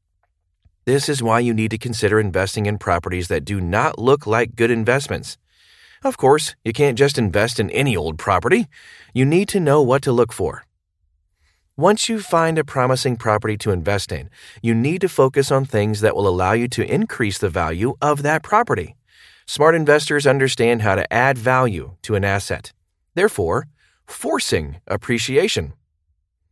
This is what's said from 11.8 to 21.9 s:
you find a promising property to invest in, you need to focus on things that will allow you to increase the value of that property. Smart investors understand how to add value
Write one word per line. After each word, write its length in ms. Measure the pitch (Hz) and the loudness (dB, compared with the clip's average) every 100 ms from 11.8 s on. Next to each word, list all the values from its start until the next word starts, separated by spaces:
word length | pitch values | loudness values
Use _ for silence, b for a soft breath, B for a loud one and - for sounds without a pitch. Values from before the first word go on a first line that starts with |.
| 170 214 - | 2 2 0
you 100 | 220 | -4
find 400 | 190 170 165 160 | -2 0 2 0
a 60 | |
promising 520 | 143 135 127 127 131 117 | -2 0 0 0 -2 -2
property 380 | 110 107 110 | 0 0 0
to 160 | 107 110 | -4 -2
invest 400 | 92 82 101 - | -2 0 -2 -4
in, 200 | 76 - B B B | -8 -10 B B B
you 120 | 113 | 0
need 240 | 113 131 180 | 0 0 0
to 120 | 180 | -2
focus 420 | - 135 139 135 | 2 2 2 0
on 100 | 135 | 0
things 380 | 135 110 104 107 | 0 0 0 0
that 160 | 107 - | 0 0
will 100 | 101 | 0
allow 260 | 90 92 | 0 2
you 140 | 113 123 | 0 0
to 240 | 120 - | -4 -2
increase 460 | 151 220 - 107 95 | -2 -2 -2 -4 -2
the 140 | 101 | -4
value 440 | 85 80 85 117 - | -2 -2 -2 -4 -2
of 220 | 147 147 | -2 0
that 200 | 147 156 | 0 -2
property. 540 | - 214 233 107 82 - b b b b b | 0 0 0 -2 -6 -14 b b b b b
Smart 280 | - 151 | 2 4
investors 520 | 165 147 151 151 147 143 | 4 4 4 4 0 2
understand 540 | 139 135 - 117 117 | 2 2 2 2 2
how 140 | 107 | 2
to 180 | 95 - | 0 0
add 240 | 117 131 131 | 0 0 0
value 580 | 113 131 127 87 71 | 0 2 0 -2 -8